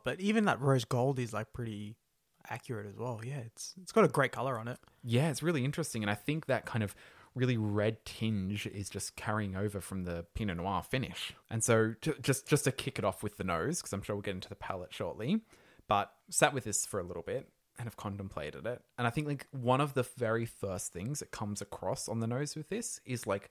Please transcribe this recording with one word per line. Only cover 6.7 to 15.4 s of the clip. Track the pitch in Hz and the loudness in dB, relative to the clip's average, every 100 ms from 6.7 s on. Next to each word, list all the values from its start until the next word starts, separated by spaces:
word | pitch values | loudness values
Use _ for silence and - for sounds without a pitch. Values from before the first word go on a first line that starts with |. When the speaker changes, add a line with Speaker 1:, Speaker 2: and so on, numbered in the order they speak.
| 117 | 0
Speaker 2:
of | 104 - - - - | 0 -4 -20 -20 -8
really | 123 127 117 | 0 2 4
red | 107 104 107 113 | 2 4 2 0
tinge | - - 110 104 92 104 110 | -6 -2 0 2 0 -2 -4
is | 101 98 | -6 -6
just | 98 - - | -6 -8 -6
carrying | - 107 101 92 | -2 0 0 0
over | 104 98 | -2 -2
from | - 95 | -6 -4
the | 90 85 85 - | -4 -4 -6 -4
Pinot | 107 85 | -2 0
Noir | 92 92 | 0 0
finish. | - 131 - - - - - | 0 -2 -4 -6 -10 -12 -6
And | 113 | -2
so | - 113 110 117 | 4 6 6 2
ju-, | 160 135 | -4 -2
just, | 123 131 - | 2 0 4
just | 147 | 4
to | 139 | 4
kick | - - - | 0 -4 0
it | |
off | 101 - | 0 0
with | 104 - | -4 -4
the | |
nose, | 95 82 113 175 | 0 0 0 -2
'cause | - | -4
I'm | 101 | -6
sure | 104 | -2
we'll | 101 | -4
get | 101 92 | -2 -6
into | - | -8
the | |
palate | - - 95 90 | -10 -6 -6 -6
shortly, | - 92 69 123 220 | -6 -6 -2 0 0